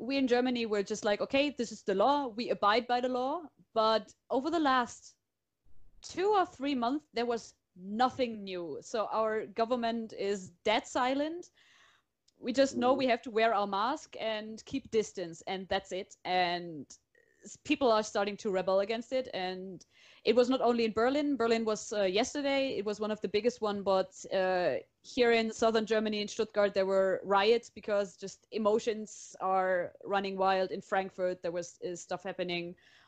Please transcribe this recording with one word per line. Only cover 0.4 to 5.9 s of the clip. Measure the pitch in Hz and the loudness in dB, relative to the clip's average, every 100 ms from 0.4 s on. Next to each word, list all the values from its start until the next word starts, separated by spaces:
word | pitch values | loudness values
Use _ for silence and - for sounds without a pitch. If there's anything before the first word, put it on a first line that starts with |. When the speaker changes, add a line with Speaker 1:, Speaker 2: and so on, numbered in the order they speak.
| 254 247 226 | 2 0 0
Speaker 1:
we're | 208 | -2
just | 196 214 | -2 -2
like, | 220 208 | 0 0
"Okay, | 202 269 294 | 0 2 0
this | - 233 | 0 -6
is | 214 | -6
the | - | -2
law. | 196 226 285 269 | 2 4 2 0
We | 208 226 | -6 -4
abide | - 202 220 240 | 2 4 4 2
by | 247 | 0
the | 254 | 0
law." | 254 254 320 302 _ _ | -2 -2 -4 -8 _ _
But | 226 220 220 208 - - | 0 2 2 0 -16 -4
over | 240 269 | -2 0
the | 330 | 0
last | 294 262 240 - - _ _ _ _ _ - - - | 2 2 0 -6 -20 _ _ _ _ _ -20 -18 -18